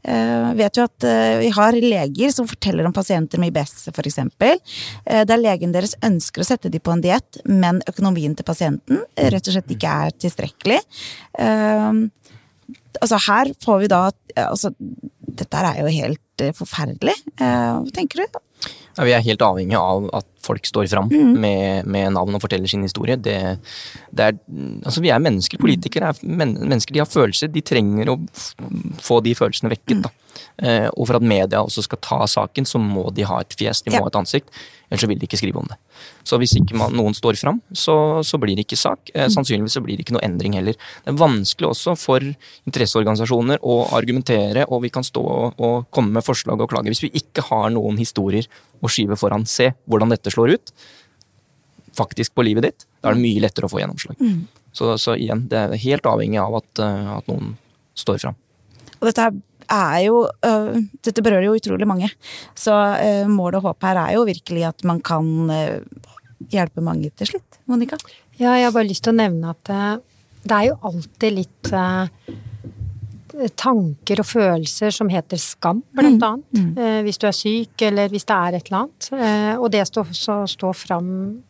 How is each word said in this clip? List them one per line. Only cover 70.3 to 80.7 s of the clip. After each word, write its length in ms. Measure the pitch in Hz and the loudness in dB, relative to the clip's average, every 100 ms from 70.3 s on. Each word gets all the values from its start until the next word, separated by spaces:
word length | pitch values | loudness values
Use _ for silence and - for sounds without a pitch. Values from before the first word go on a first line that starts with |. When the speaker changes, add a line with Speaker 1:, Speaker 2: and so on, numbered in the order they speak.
| - | -14
Speaker 3:
det 100 | 208 | 0
er 140 | 208 233 | 2 4
jo 60 | 311 | 0
alltid 500 | 208 170 156 _ 220 | -6 -8 -10 _ 0
litt, 380 | 196 185 _ - | 0 -6 _ -4
eh, 360 | 190 185 185 185 _ - - - - - - - - - - - 294 240 - | 0 0 0 -4 _ -18 -16 -16 -16 -16 -12 -12 -10 -14 -16 -14 -4 -4 0
tanker 640 | 254 233 170 143 - 202 | 2 2 0 -4 -2 -2
og 60 | - | 0
følelser 640 | 233 196 170 156 - 214 | 2 2 2 -2 -2 -2
som 160 | - 208 | 0 0
heter 300 | 185 - 175 | -2 -2 -6
skam, 420 | - - 170 202 - | -6 -2 0 -2 -4
blant 260 | 269 294 226 | 4 6 6
Speaker 1:
Mm. 20 | |
Speaker 3:
annet. 220 | 226 240 - | 4 -2 -2
Speaker 1:
Mm. 260 | 226 175 170 | 0 0 0
Speaker 3:
Eh, 240 | 233 220 | 0 0
hvis 160 | 208 - | -2 0
du 80 | 208 | -2
er 60 | |
syk, 480 | 190 214 226 220 - | 0 -2 -2 -4 -2
eller 260 | 214 202 202 | 0 2 0
hvis 160 | 202 - | -2 0
det 100 | 202 | 0
er 180 | 175 175 | 2 -2
et 100 | - | -4
eller 100 | 190 | -4
annet. 300 | 277 _ - | -4 _ -10
Eh, 440 | 269 226 208 208 233 | -2 0 2 0 0
og 140 | 233 | 0
det 160 | 208 190 | 0 0
stå, 160 | - 170 | -2 -4
så 300 | 175 - 208 196 | -6 -4 -4 -4
stå 280 | - 185 | -4 -4